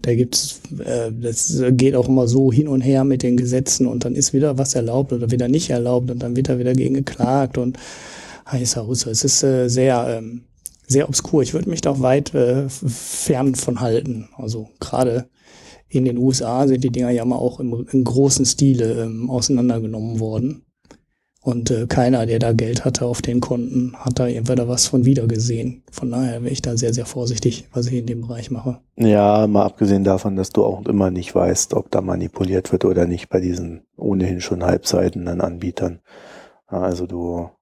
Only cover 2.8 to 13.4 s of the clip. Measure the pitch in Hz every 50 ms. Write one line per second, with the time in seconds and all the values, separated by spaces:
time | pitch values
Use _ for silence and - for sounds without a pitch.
2.8 | 120 131 139 135 131 139 135 127 123 123 123 123 127 123 127 127 127 - - -
3.8 | 131 123 113 117 - 120 123 - 139 - - 135 143 151 139 131 135 139 - 131
4.8 | 117 117 117 131 139 135 131 120 120 110 120 123 123 120 135 160 170 - 127 123
5.8 | 120 123 123 123 127 123 123 123 127 120 123 131 135 131 131 123 123 123 127 131
6.8 | 127 127 131 135 139 - - - 120 123 131 139 135 127 - 131 123 123 127 -
7.8 | - - - - - - - - - - - - - - - 127 123 117 - 120
8.8 | 110 107 127 117 - 120 110 - - - - - - 135 131 131 127 123 120 127
9.8 | 127 135 127 120 120 123 117 113 113 110 120 120 120 _ _ _ _ - _ _
10.8 | _ _ 127 139 151 - 135 - - - - 156 131 120 - 160 - 202 170 160
11.8 | - 156 143 135 131 127 131 143 143 - - 143 123 120 123 135 143 135 131 -
12.8 | - 139 113 - - - - - - - 151 123